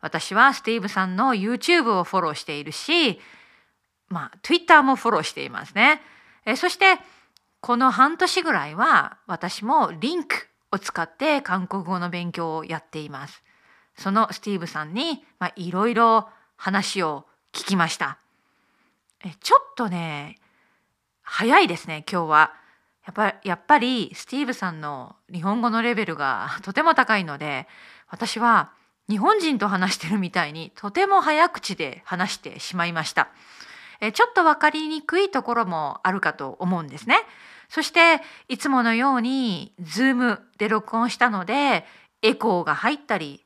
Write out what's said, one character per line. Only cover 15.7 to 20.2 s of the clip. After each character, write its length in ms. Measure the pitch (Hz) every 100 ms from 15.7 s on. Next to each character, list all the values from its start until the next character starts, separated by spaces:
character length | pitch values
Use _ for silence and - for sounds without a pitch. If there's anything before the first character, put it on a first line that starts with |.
ろ 180 | 180 220
い 60 |
ろ 340 | 233 233 226 220 _ _ _
話 460 | - 190 - 196
を 240 | 165 143 - _ _
聞 140 | - -
き 100 | 190
ま 120 | 160
し 80 | -
た。 220 | 147 143 _ _ _ _ _ _ _ _ _ _
え、 60 | 185 151
ち 120 | -
ょ 40 | 508
っ 140 | -
と 140 | - 226
ね、 480 | 175 165 147